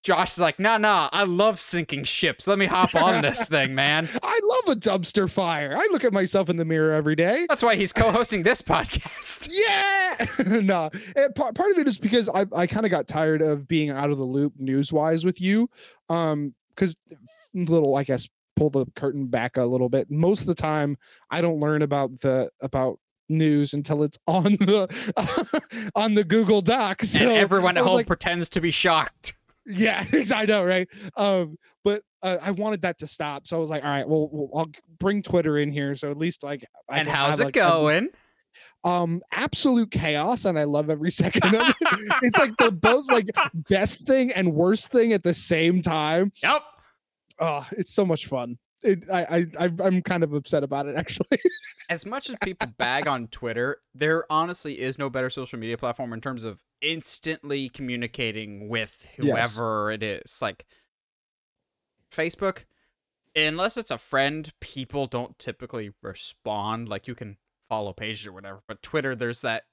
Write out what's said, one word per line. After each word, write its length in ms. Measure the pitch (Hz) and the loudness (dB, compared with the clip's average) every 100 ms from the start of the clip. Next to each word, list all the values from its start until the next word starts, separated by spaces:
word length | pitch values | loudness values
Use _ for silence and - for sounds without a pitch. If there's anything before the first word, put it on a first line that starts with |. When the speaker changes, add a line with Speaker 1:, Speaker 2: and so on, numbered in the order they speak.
Speaker 1:
Josh 300 | - 170 185 | 2 2 2
is 60 | - | 2
like, 200 | 170 147 | 0 2
"Nah, 180 | 208 226 | 2 4
nah, 320 | 214 190 143 | 4 4 2
I 120 | 180 | 0
love 360 | 196 175 214 190 | 0 4 2 2
sinking 440 | - 175 156 139 - | -2 -2 -2 -4 -4
ships. 420 | - 160 135 - | 0 0 0 0
Let 100 | 202 | 2
me 80 | 190 | 2
hop 280 | 180 - 170 | 4 2 4
on 260 | 175 226 | 2 2
this 240 | 196 123 - | 0 0 0
Speaker 2:
<laughs> 40 | |
Speaker 1:
thing, 260 | 151 135 135 | 0 0 0
man." 340 | 139 151 160 240 | 2 0 -2 -6
Speaker 2:
I 180 | - 440 | -2 0
love 320 | 403 508 415 233 | 2 2 2 0
a 40 | |
dumpster 500 | 208 196 170 208 190 | 2 0 0 0 0
fire. 440 | - 175 156 143 143 | 0 0 -2 -2 0
I 100 | 415 | 2
look 120 | 330 | 2
at 80 | 247 | 2
myself 360 | 196 190 196 170 | 2 2 2 0
in 80 | 170 | -2
the 80 | 160 | 0
mirror 280 | 160 156 | 2 4
every 220 | 156 151 156 | 2 2 2
day. 300 | 170 262 339 | 2 2 0
Speaker 1:
That's 160 | 302 | 2
why 120 | 233 208 | 2 2
he's 180 | 190 | 0
co-hosting 500 | - 226 220 240 208 | 2 4 4 0 2
this 180 | 180 247 | 2 0
podcast. 880 | - 143 - - - - - - - | 0 -2 0 -6 -8 -6 -2 -2 0
<laughs> 140 | 349 440 | 2 2
Speaker 2:
Yeah. 580 | 392 392 392 370 - 233 | 2 2 2 0 -2 -4
<laughs> 280 | - 190 220 | -2 0 2
No, 280 | 196 185 156 196 - 285 | 2 0 -2 -8 -4 0
and 180 | 277 - | 0 0
pa-, 160 | 262 | -4
part 180 | 226 392 | 0 2
of 60 | 359 | 4
it 80 | 277 | 2
is 100 | 202 | 0
because 300 | 202 233 202 | 2 2 2
I, 160 | 190 196 | 0 0
I 140 | 160 175 | 0 0
kinda 220 | 208 220 | 0 0
got 180 | 170 - | 0 0
tired 340 | 156 160 156 | 0 2 2
of 260 | 156 143 139 | 2 0 0
being 200 | 160 151 | 0 0
out 200 | 135 143 | 0 0
of 80 | 139 | 0
the 60 | 131 | -2
loop 280 | 135 143 143 | 0 0 -2
news-wise 680 | 131 135 139 156 156 165 | -2 0 2 2 2 2
with 160 | 175 175 | 0 0
you. 300 | 185 214 240 _ - _ - | 0 2 0 _ -20 _ -4
Um, 440 | 170 160 151 147 - _ - | -2 0 -2 -4 -10 _ -2
'cause 220 | 190 160 _ 160 - - _ | -2 -2 _ -20 -20 -20 _
little, 420 | 185 165 165 143 139 | -4 2 2 4 0
I 80 | |
guess, 240 | 139 131 - _ _ - | 0 -4 -4 _ _ 0
pull 140 | 151 | 2
the 160 | 135 123 - | 2 -2 -4
curtain 320 | 139 143 131 | -4 -4 -4
back 280 | 120 123 131 | -2 -2 -2
a 60 | 123 | 0
little 220 | 127 123 | 0 2
bit. 200 | 131 - | 0 0
Most 300 | 147 170 202 | 0 2 0
of 60 | 180 | -2
the 80 | 170 | -4
time, 420 | 156 151 147 143 _ _ _ | -2 0 -2 -4 _ _ _
I 100 | 160 | -2
don't 180 | 170 156 | 0 0
learn 200 | 151 151 | 0 0
about 380 | 147 143 135 127 | 0 0 -2 -2
the, 300 | 139 131 123 _ | 0 0 -2 _
about 380 | 135 135 131 - _ _ - | -6 -2 -2 -4 _ _ -4
news 440 | 160 156 147 143 | 2 4 2 0
until 300 | 147 143 147 | -4 -2 -2
it's 140 | 151 - | -2 -2
<laughs> 40 | - | 0
on 160 | 185 180 | 2 4
the, 1400 | 208 196 208 185 - 220 - - 508 - 302 - 226 214 | 4 4 2 0 -6 -6 -4 -2 -2 -2 -4 -4 -10 -4
<laughs> 40 | 208 | 0
on 180 | 220 208 | 2 2
the 80 | 175 | 4
Google 360 | 214 202 214 | 2 6 4
Doc. 420 | 180 254 208 196 | 4 2 0 -2
So 180 | 208 - | 0 4
Speaker 1:
And 100 | 247 | 6
everyone 460 | 220 196 190 180 175 | 6 4 4 4 4
Speaker 2:
I 20 | |
Speaker 1:
at 40 | |
Speaker 2:
was 60 | 247 | 4
Speaker 1:
home 60 | 185 | 4
Speaker 2:
like, 100 | 226 | 2
Speaker 1:
pretends 420 | 170 185 175 165 | -2 -2 -2 -2
to 120 | 180 | 0
be 100 | 165 | 0
shocked. 640 | - 185 160 - _ - - _ _ - | 2 2 2 0 _ -12 -12 _ _ -8
Speaker 2:
Yeah, 380 | 190 220 190 - 302 | 0 2 2 0 0
<laughs> 140 | 208 220 | 2 0
I 100 | 214 | 2
know, 200 | 208 180 | 2 4
right? 220 | 185 180 202 202 - | 0 -2 -10 -12 -2
Um, 420 | 202 190 160 156 _ _ 202 | 2 2 -2 -8 _ _ 0
but, 160 | 208 _ _ | 0 _ _
uh, 160 | 190 175 | -4 -2
I 100 | 170 | -2
wanted 300 | 185 214 208 | -2 -2 -2
that 180 | 180 170 | -4 -6
to 80 | 151 | -12
stop, 400 | - 151 139 - | -8 -8 -8 -6
so 80 | 165 | -4
I 40 | |
was 100 | 156 | -2
like, 140 | 156 | -4
"All 60 | 143 | -2
right, 180 | 139 135 | -2 0
well, 200 | 156 151 | 0 0
well, 180 | 151 139 147 | -4 -4 -4
I'll 160 | 160 - _ 165 | -4 -8 _ _
bring 220 | 190 208 | -2 0
Twitter 360 | - 180 156 147 | 0 0 2 0
in 120 | 147 | 0
here, 220 | 143 139 139 | -2 -4 -4
so 140 | 143 | -6
at 60 | 143 | -4
least, 260 | 165 - | -4 -6
like, 220 | 143 143 - - - | -10 -12 -14 -20 -6
I 80 | 143 | -4
Speaker 1:
And 80 | 156 | -2
Speaker 2:
can 80 | 143 | 0
Speaker 1:
how's 180 | 143 151 | 2 2
Speaker 2:
have, 40 | |
Speaker 1:
it 40 | 143 | 2
Speaker 2:
like, 120 | 170 | 4
at 220 | 175 165 | 4 4
least" 160 | 151 160 | 4 2
Speaker 1:
going? 120 | 262 _ _ _ _ - - _ | 0 _ _ _ _ -20 -20 _
Speaker 2:
Um, 380 | 175 175 170 170 - | 0 0 0 -2 -4
absolute 600 | - 294 - 285 240 214 | -4 -4 0 2 2 2
chaos, 540 | - 160 147 170 247 196 | 0 0 0 0 0 0
and 120 | 160 | 0
I 60 | |
love 260 | 147 147 151 | 0 0 0
every 220 | 151 165 | -2 0
<laughs> 0 | |
second 420 | - 175 - 190 226 | 0 2 2 2 4
of 60 | 311 | 2
it. 80 | - | 2
Speaker 1:
<laughs> 420 | 339 226 208 277 | 0 0 0 2
Speaker 2:
It's, 140 | 247 226 | 2 4
like, 200 | 277 214 | 2 4
the 200 | 233 175 | 2 4
most, 280 | 220 254 269 | 4 4 4
like, 160 | 247 196 - 359 165 - | 2 2 -2 -2 -4 0
best 380 | 190 202 - - | 2 2 -2 2
thing 240 | 269 254 | 4 4
and 220 | 202 185 | 0 0
worst 380 | 151 175 214 - | 2 2 2 2
thing 220 | 247 226 | 2 4
at 80 | 208 | 2
the 100 | 175 170 | 2 0
same 460 | - 165 165 180 | 2 4 4 2
time. 480 | 170 160 151 170 196 - | 0 0 0 2 0 0
Speaker 1:
Yep. 200 | - 294 - _ _ _ _ _ _ - | 0 0 -2 _ _ _ _ _ _ -4
Speaker 2:
Oh, 240 | 165 143 - | -2 -2 -6
it's 200 | 214 180 | -8 -2
so 120 | - 190 | 0 2
much 200 | 156 - | 0 -2
fun. 320 | 131 123 120 _ _ | -6 -6 -10 _ _
It, 280 | 220 185 175 | 0 0 0
I, 120 | 185 | -2
I, 420 | 170 170 170 151 175 | 0 0 0 -2 -2
I, 40 | 170 | 0
I'm 180 | 190 185 | 2 2
kind 220 | - 180 | 0 0
of 100 | 160 | 0
upset 300 | 147 - 151 | -2 0 -2
about 240 | 139 139 143 | 0 -4 -4
it, 80 | 147 | -6
<laughs> 20 | |
actually. 400 | - - - 262 370 - - - - | -6 -6 -2 0 0 -2 -16 -18 -8
Speaker 1:
As 160 | 170 196 | -8 -6
much 240 | 262 - | -8 -8
as 80 | 240 | -6
people 260 | 196 180 208 - | -8 -6 -10 -4
bag 300 | 123 131 151 | -2 -2 -2
on 200 | 131 117 | -4 -6
Twitter, 540 | - 117 113 127 143 _ | -10 -6 -4 -4 -6 _
there 320 | 131 151 160 - | -4 0 0 0
honestly 480 | 156 170 175 151 127 | -2 -2 -4 -8 -6
is 180 | 131 135 | -6 -4
no 120 | 139 | -6
better 200 | 131 127 | -4 -4
social 300 | 139 127 123 | -6 -10 -10
media 180 | 113 117 | -8 -6
platform 340 | - 120 123 | -6 -6 -8
in 100 | 113 | -8
terms 220 | 135 123 | -10 -10
of 200 | 110 98 _ _ | -12 -14 _ _
instantly 840 | 151 165 - - 160 160 147 139 135 | -6 -4 -4 -4 -4 -8 -6 -6 -6
communicating 960 | - 127 123 120 - 117 107 107 101 104 | -10 -8 -6 -8 -6 -6 -6 -12 -14 -8
with 380 | 113 107 - - - | -6 -6 -12 -20 -4
Speaker 2:
Yes. 80 | 143 113 117 107 | -2 0 -2 -4
Speaker 1:
whoever 360 | 117 107 104 | -4 -2 -4
it 100 | 107 | -4
is. 360 | 107 95 - - | -6 -8 -10 -8
Like, 240 | 107 95 _ _ _ _ _ _ _ _ _ _ _ _ _ _ _ | -8 -8 _ _ _ _ _ _ _ _ _ _ _ _ _ _ _
Facebook, 540 | - 165 - 196 - _ _ _ _ _ _ _ 156 | -6 -6 -2 -6 -6 _ _ _ _ _ _ _ -2
unless 420 | 156 160 196 240 | -2 -2 -4 -4
it's 140 | 220 | -8
a 60 | 120 | -10
friend, 540 | - 135 139 156 156 _ | -4 -2 -2 -4 -12 _
people 480 | - 135 131 143 135 | -16 -14 -10 -8 -6
don't 300 | 127 123 - | -6 -10 -12
typically 540 | - 107 123 120 104 - | -14 -14 -12 -12 -12 -14
respond. 880 | 107 92 - - 110 104 104 113 117 | -16 -12 -14 -10 -6 -4 -4 -4 -6
Like, 180 | 98 - | -8 -10
you 80 | - | -14
can 220 | 110 101 _ _ _ | -14 -16 _ _ _
follow 240 | 110 101 | -6 -6
pages 320 | 92 110 104 101 | -8 -10 -10 -14
or 40 | |
whatever, 300 | 95 98 98 - | -16 -18 -18 -16
but 140 | 107 | -18
Twitter, 340 | - 156 135 120 | -6 -4 -4 -4
there's 260 | 120 120 | -6 -4
that 220 | 123 113 _ | -4 -6 _